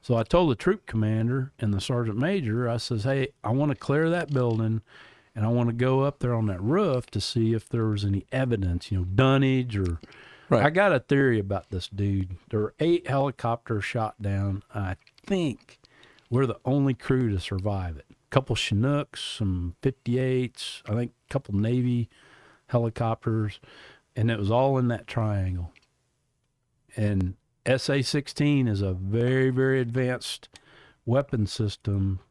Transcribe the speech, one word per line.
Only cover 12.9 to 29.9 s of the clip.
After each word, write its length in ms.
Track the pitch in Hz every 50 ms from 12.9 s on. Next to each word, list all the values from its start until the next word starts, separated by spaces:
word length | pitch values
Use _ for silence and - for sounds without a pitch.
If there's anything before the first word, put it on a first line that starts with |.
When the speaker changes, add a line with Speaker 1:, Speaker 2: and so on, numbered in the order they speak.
| 175 175 -
Speaker 1:
helicopters 760 | - 135 139 135 143 131 - - 117 117 117 _ - 117 104 101
shot 380 | - - 120 110 110 - _
down. 420 | 104 101 101 98 98 101 98 98 - _ -
I 220 | 110 98 95 92 - _ _ _ - -
think 540 | - 196 185 170 147 113 - _ - - _ _ _ _ _ - - _ _ _ _
we're 160 | 120 123 135
the 120 | 120 110 - _
only 300 | 127 131 143 139 139 127
crew 360 | - - - 131 127 127 113
to 80 | 101 92
survive 580 | - - 101 92 92 107 101 95 90 87 82
it. 80 | 71 - _ - _ _ _
Couple 260 | - 139 131 - 120
Chinooks, 640 | - - - 104 101 113 135 143 143 147 _ - -
some 540 | - - - - 110 95 92 90 87 87 87 _
fifty-eights, 1000 | - - 131 _ _ 117 120 127 131 131 127 127 127 113 _ - - - - - _
I 60 | - 107
think 180 | 117 120 123 _ _ _ _
a 40 | -
couple 220 | 139 - - 101
Navy 520 | 98 104 113 123 127 123 123 123 120 117 - _ _ - - - - - - - _ _
helicopters, 920 | _ - 120 117 117 110 - 120 113 113 - - 117 110 113 107 104 - - - - - - - - - _ _ _ _
and 140 | - 110 117
it 80 | 117 104
was 100 | 104 98
all 260 | 110 123 135 139 135
in 100 | 131 123 120
that 180 | 117 104 -
triangle. 680 | - - 117 110 107 104 101 95 92 90 90 87 87 _ - _ _ _ _ _ _ _ _ _ _ _ _ _ _ _ _ _ _ _ _ _ _ -
And 400 | - 107 104 104 95 92 90 92 _ _ _ _ _ _
S 240 | - 131 131 - -
A 120 | 139 139
sixteen 680 | 127 - - 147 139 - - - 147 147 147 139 127
is 140 | 117 104 98
a 120 | 101 95 92
very, 560 | 92 95 95 104 117 120 123 131 131 131 131
very 300 | 127 127 131 135 135 135
advanced 680 | 127 117